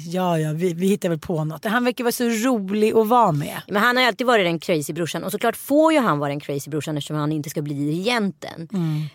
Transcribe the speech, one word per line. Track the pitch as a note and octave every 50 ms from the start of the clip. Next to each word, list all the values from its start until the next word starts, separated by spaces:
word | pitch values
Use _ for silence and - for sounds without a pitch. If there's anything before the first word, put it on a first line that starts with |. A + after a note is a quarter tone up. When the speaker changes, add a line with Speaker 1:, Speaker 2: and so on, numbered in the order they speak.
| D#3 E3+ E3+
Speaker 1:
ja, | F#3 F#3 F3 E3+ D#3+
ja, | D#3 D#3
vi, | D3+ D#3+ F3+ F#3 E3
vi | E3 F#3+
hittar | G3 G3+ - - F3
väl | E3 D3+
på | - - F3 D#3 D#3
något. | D#3 D#3 - -
Han | G#3+ G#3 B3 B3
verkar | B3+ B3 - A#3
vara | A#3+
så | A3+ - B3 A#3
rolig | A#3 G#3 A3+ C4+ B3+ G#3+ F#3+ F#3 G3+ G#3+ G#3+ A3+ -
att | A3 A3 G#3+
vara | B3 B3 A3+ F#3
med. | D3+ C#3+ D#3 - - D3 - -
Speaker 2:
Men | F#3 G3+
han | A3 A#3+ B3
har | B3+
ju | B3+ A#3
alltid | F#3+ - B3+
varit | B3 A#3+ G#3+ F#3
den | E3+ E3 D#3
crazy | - - F3+ D3+ C#3+ -
brorsan. | D3+ E3 E3+ D3 - E3 -
Och | F#3+
såklart | G3+ G3 - A3+ A3
får | - - - C#4 D4+ D#4 D#4+
ju | D#4 D4
han | A#3 G3 D3+ C#3+
vara | D3 C#3+
en | C#3+ D3
crazy | - - C#3+ C#3+ - C#3+
brorsan | D#3 D3+ C#3 D#3+ D3+
eftersom | D3 C#3 - D3+
han | D3+ D3 D3+
inte | D#3 D3+ D3 D#3+
ska | - E3
bli | D3 D3 C#3 C#3 C#3+ D3+
regenten. | D#3 F3 F#3+ A#3 B3 A3+ G3+ F#3+ - _ - - - - E3 -
Speaker 1:
Mm. | G#3+ F#3 E3 D#3 D3+ D3+ D#3 D3